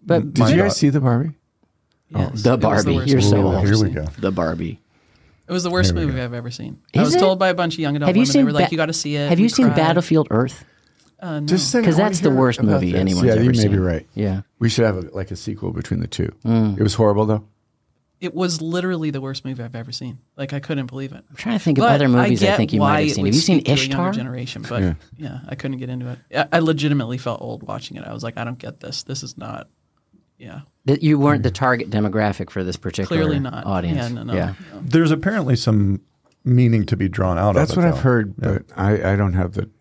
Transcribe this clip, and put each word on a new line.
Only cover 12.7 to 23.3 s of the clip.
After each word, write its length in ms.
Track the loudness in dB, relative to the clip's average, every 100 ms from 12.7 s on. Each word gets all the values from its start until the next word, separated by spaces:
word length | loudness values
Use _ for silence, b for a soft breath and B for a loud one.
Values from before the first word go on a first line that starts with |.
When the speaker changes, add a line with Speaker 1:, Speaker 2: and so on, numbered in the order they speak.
Speaker 1:
movie 220 | 2 2
Speaker 2:
this. 80 | 0
Speaker 1:
anyone's 240 | 0 2 4
Speaker 2:
Yeah, 60 |
Speaker 1:
ever 100 | 4
Speaker 2:
you 60 | 4
may 40 | 4
Speaker 1:
seen. 140 | 4
Speaker 2:
be 60 | 2
right. 300 | 2 -2 -6 -4
Speaker 1:
Yeah. 260 | -2 -2 -6 _
Speaker 2:
We 120 | -2
should 160 | 2 2
have 120 | 0
a, 40 | -6 -8
like, 140 | -8
a 60 | -10
sequel 360 | -10 -8 -6
between 280 | -6 -4 -4
the 80 | -4
two. 240 | -4 -6 -4 0
Speaker 1:
Mm. 340 | 2 2 2
Speaker 2:
It 20 |
was 120 | 0 4
horrible, 320 | 2 4 2
though. 160 | 0 -4 _ _ _ _ _ _ _
Speaker 4:
It 120 | -10 -4
was 260 | -4 -2
literally 480 | -4 -4 -2 -2 -4
the 100 | -4
worst 240 | -8 -8
movie 200 | -10 -10
I've 120 | -10 -10
ever 160 | -12
seen. 280 | -10 -12 -12 _ _
Like, 160 | -8
I 60 | -8
couldn't 260 | -6 -6 -6
believe 260 | -8 -12
it. 120 | -12 -20
Speaker 1:
I'm 60 | -12
trying 220 | -4 -2
to 60 |
think 160 | 2 4
of 20 |
Speaker 4:
But 100 | 4 4
Speaker 1:
other 100 | 4
Speaker 4:
I 20 |
Speaker 1:
movies 340 | 4 4 4
I 20 | 2
Speaker 4:
get 120 | 2
Speaker 1:
think 140 | 2
you 80 | 2
might 60 | 2
Speaker 4:
why 140 | 2
Speaker 1:
have 80 | 2
Speaker 4:
it 40 | 0
Speaker 1:
seen. 60 |
Speaker 4:
would 40 | 2